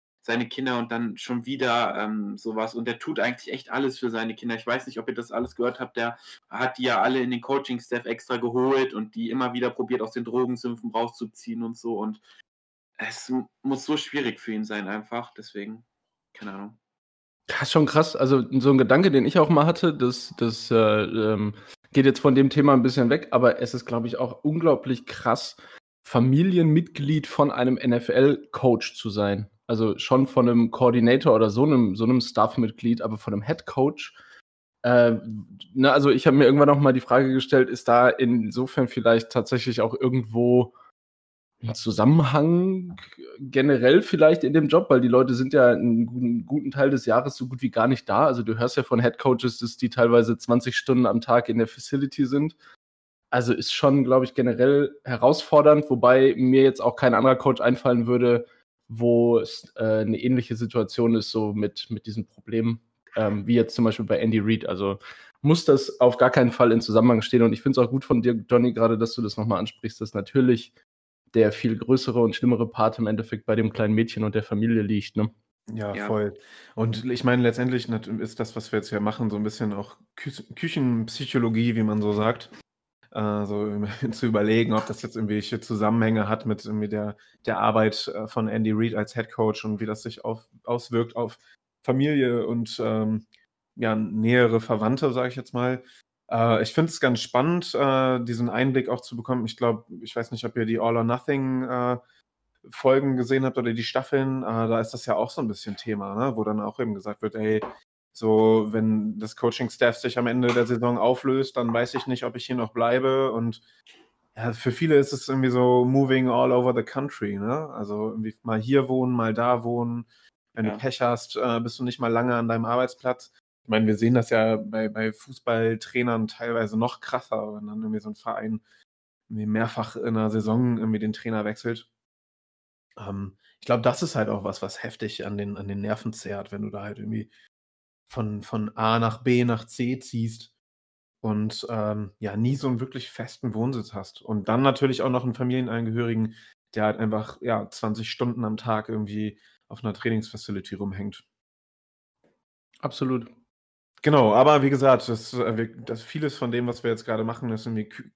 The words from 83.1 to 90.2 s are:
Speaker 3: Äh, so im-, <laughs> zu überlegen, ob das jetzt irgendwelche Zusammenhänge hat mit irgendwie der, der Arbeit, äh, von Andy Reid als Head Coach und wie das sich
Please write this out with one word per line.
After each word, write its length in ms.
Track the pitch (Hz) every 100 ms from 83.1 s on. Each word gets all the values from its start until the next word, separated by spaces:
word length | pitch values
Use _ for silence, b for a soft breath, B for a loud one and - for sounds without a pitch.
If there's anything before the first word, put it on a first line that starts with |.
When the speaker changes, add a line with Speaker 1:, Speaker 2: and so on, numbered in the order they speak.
Speaker 3:
Äh, 320 | - 107 104 101
so 200 | 104 107
im-, 200 | 104 104
<laughs> 260 | - 123
zu 140 | 110 120
überlegen, 460 | 107 104 110 117
ob 120 | 110 -
das 160 | 104
jetzt 140 | - 117
irgendwelche 440 | 104 107 104 117
Zusammenhänge 680 | - 107 107 113 113 110 104
hat 160 | 110
mit 200 | 110 104
irgendwie 240 | 107 107 104
der, 280 | 107 104 104 b b -
der 120 | 98
Arbeit, 500 | 107 110 110 - -
äh, 120 | 95 107
von 220 | - 107
Andy 240 | 110 110
Reid 200 | 107 113
als 200 | 107 107
Head 160 | 120 110
Coach 320 | - 110 104
und 160 | 110 104
wie 60 | 107
das 160 | 110
sich 220 | 117 -